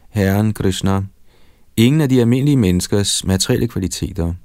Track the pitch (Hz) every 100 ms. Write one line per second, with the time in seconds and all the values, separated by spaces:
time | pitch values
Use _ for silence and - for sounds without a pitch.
0 | - 110 98 98 107 107 98 92 98 98
1 | 98 _ - _ - _ - - 120 156
2 | 139 131 117 131 147 135 92 90 - 104
3 | 101 - - 95 - 120 117 104 90 -
4 | 87 95 85 87